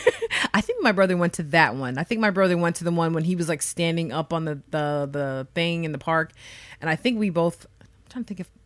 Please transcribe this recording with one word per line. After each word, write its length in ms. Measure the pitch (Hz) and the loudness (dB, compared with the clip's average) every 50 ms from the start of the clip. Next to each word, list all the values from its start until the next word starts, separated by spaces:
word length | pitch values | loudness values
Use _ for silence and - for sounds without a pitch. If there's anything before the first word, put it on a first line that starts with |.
| - 494 - - 453 453 - - - - - | 6 4 0 0 -6 -4 -2 -4 -2 0 0
I 80 | 214 - | 0 0
think 200 | - 494 494 359 | 0 -2 2 2
my 80 | 233 202 | 2 4
brother 240 | 185 190 185 185 | 6 4 4 4
went 180 | 175 175 170 - | 2 2 0 0
to 80 | - 165 | -2 -4
that 320 | 143 139 165 156 123 110 | 2 6 6 6 6 4
one. 200 | 135 135 123 127 | -2 -4 -4 -2
I 60 | 135 170 | -4 -2
think 180 | - 233 220 | -2 0 0
my 100 | 220 208 | 2 2
brother 260 | 185 190 190 180 180 | 4 4 4 4 4
went 200 | 170 170 170 170 | 2 2 0 0
to 80 | - 165 | -2 -2
the 60 | 170 | -2
one 220 | 170 170 165 165 165 | 0 2 2 2 0
when 100 | 160 160 | 0 0
he 120 | 175 185 | 0 0
was, 120 | 170 170 156 | 0 0 -2
like, 140 | 165 143 - | -2 -4 -4
standing 480 | - - - 170 170 165 170 165 147 110 | -6 -2 -2 0 0 0 0 -2 -2 -2
up 200 | 156 156 - 165 | -4 -4 -4 -4
on 140 | 165 160 | -4 -4
the, 80 | 156 151 143 - - | -4 -6 -8 -8 -6
the, 380 | - 156 147 147 147 147 143 139 | -4 -2 -2 0 -2 -2 -4 -4
the 360 | 143 143 139 135 131 135 131 - _ | -4 -4 -4 -4 -4 -6 -8 -6 _
thing 300 | 170 170 170 170 170 165 | -2 -2 0 0 -2 -4
in 80 | 156 151 | -4 -6
the 60 | 139 | -6
park. 340 | - 165 160 160 160 - - - - - - - - - - - | -4 -2 0 0 0 -2 -8 -18 -20 -20 -20 -20 -20 -20 -16 -8
And 100 | - 160 | -4 -4
I 60 | 160 | -2
think 220 | - - 262 247 214 | 0 0 -2 0 0
we 120 | 214 196 | 0 0
both, 360 | 160 170 165 170 - - - - - _ | 2 2 0 0 0 -4 -12 -20 -20 _
I'm 60 | - - _ _ _ - | -20 -20 _ _ _ -14
trying 160 | - 254 233 | -12 -12 -10
to 40 | - | -10
think 120 | 202 180 | -10 -10
if 80 | 180 - _ - _ | -12 -14 _ -20 _